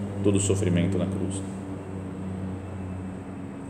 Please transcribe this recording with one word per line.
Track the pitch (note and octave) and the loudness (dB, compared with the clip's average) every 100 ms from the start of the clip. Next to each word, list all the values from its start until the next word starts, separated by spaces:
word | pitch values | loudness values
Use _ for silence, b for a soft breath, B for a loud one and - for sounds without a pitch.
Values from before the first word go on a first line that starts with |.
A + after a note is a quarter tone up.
| - - | -2 2
todo | G2+ G2 | 4 6
o | |
sofrimento | - F#2+ F#2 F2 F2 F#2 | 6 4 6 6 4 4
na | F2 | 2
cruz. | F#2 F#2+ - - - - - F#2+ - - F#2+ F#2+ F#2+ F#2+ F#2 F#2 F#2 F#2 F#2 F#2+ F#2+ F#2+ G2 - - | 0 0 -2 -4 -6 -6 -8 -6 -6 -6 -6 -6 -4 -4 -4 -6 -6 -6 -6 -6 -8 -8 -8 -8 -8